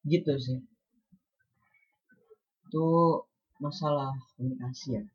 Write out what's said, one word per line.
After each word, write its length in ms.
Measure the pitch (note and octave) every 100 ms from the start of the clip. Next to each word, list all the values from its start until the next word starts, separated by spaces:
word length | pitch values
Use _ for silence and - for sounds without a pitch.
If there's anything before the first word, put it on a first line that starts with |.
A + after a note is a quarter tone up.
| D3
Gitu 280 | E3 D#3+ C3+
sih. 200 | B2+ B2+ - _ _ _ _ _ _ _ _ _ _ _ _ _ _ _ _ A4 _ _ -
Itu 560 | D#3 D#3+ E3 E3+ D#3+ - _ _ _
masalah 560 | D3 - D3+ D3 C3+ C3+ - -
komunikasi 640 | B2+ B2+ B2+ B2+ C3+ A2
ya. 20 | G#2